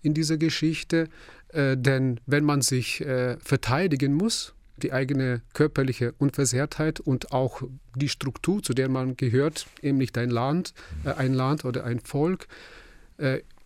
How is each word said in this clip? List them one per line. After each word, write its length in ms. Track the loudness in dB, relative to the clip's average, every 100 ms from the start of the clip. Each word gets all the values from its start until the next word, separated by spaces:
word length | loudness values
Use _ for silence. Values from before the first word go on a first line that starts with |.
in 120 | 0
dieser 220 | 0 0 2
Geschichte, 720 | 0 2 0 -2 0 0 0 -6 -20 -20 -8
äh, 280 | 0 2 4
denn 440 | 2 4 2 0 0
wenn 180 | 2
man 160 | 4 2
sich, 380 | 2 0 -2 -6
äh, 360 | -2 -2 -2 -4
verteidigen 760 | -2 0 2 2 2 2 2
muss, 380 | 2 2 -2 -6 -14 -20 -8
die 160 | -2
eigene 480 | -2 0 0 0 -2 -6
körperliche 580 | 2 2 4 0 0 -2 0
Unversehrtheit 840 | 0 2 0 0 -2 -2 -2 -2
und 320 | -2 -2 0
auch 300 | 0 0 -2 -12 -14 -12
die 140 | -4 -2
Struktur, 520 | -2 -6 -4 -2 -2
zu 120 | 0
der 140 | 0 0
man 260 | 0 -2 -2
gehört, 500 | 0 2 2 -2 -12 -6
nämlich 320 | 0 0 0
dein 160 | -2 0
Land, 460 | 0 2 0 -2 -12 -14 -8
äh, 80 | -6
ein 200 | 0 0
Land 320 | 2 2 0
oder 200 | -2 -4
ein 160 | -2 -4
Volk, 460 | -4 0 0 -2 -8 -20 -20 -20 -20 -20 -20 -4
äh, 240 | -2 -2 -6 -20